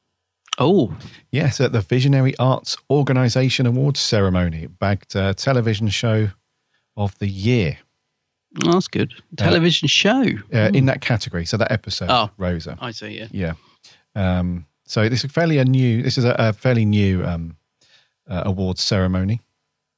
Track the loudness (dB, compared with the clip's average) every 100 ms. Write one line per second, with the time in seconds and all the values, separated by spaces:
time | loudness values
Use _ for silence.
0 | _ _ _ _ _ -2 2 2 2 -4
1 | -16 -20 _ -2 0 0 0 0 0 2
2 | 4 4 2 2 0 0 -4 -10 -2 0
3 | 2 2 2 2 0 0 0 0 0 -2
4 | 0 2 2 2 0 -2 -10 -4 -2 -2
5 | -4 -4 -2 -2 -2 0 0 -2 -2 -2
6 | 0 0 0 -4 _ _ _ _ _ -6
7 | -6 -4 -6 -4 0 2 0 -4 _ _
8 | _ _ _ _ _ -4 0 0 0 -4
9 | -4 -6 -18 -4 2 4 2 2 0 2
10 | 2 2 0 -2 -2 0 2 4 2 0
11 | -2 -2 -2 -6 -4 -2 0 -2 -4 -6
12 | 0 0 0 -4 -4 -4 -6 -12 -12 -12
13 | -14 -14 -12 -6 -6 -6 _ _ -20 -20
14 | _ -4 0 0 -2 -4 -10 _ -6 -2
15 | 0 0 -2 -2 2 2 4 4 2 2
16 | 0 0 0 2 0 0 0 2 2 4
17 | 2 2 -2 -4 -8 -14 _ _ _ _
18 | _ _ -10 -6 -4 -2 -2 -2 0 0
19 | 2 0 0 -2 -6 _ _ _ _